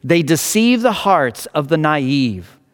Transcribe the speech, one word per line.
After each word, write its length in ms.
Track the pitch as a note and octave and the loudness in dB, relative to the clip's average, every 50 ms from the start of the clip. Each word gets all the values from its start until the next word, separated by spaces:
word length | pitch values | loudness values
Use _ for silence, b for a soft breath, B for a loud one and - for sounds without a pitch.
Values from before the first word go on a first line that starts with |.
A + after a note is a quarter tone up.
they 200 | - C3 E3+ E3+ | 0 2 2 2
deceive 600 | E3 C#3+ E3 D3+ - - - G#3+ A3+ A#3 B3 A#3+ | 2 2 0 0 0 -2 0 2 2 2 2 2
the 120 | A3+ B3+ G#3 | 2 0 -2
hearts 520 | - - G3+ F#3+ E3 C#3 B2+ - - - - | 0 0 0 2 2 2 0 -2 -6 -16 -6
of 200 | _ D3+ D3 C#3 | _ -6 -2 -2
the 100 | E3 D#3+ | -2 0
naive. 760 | D3+ D3+ D#3 D3 C3+ C3 C#3 C#3+ C3 A#2+ G#2 F#2 F2 - - _ _ _ | 0 0 0 0 0 0 0 0 0 -2 -4 -6 -12 -16 -20 _ _ _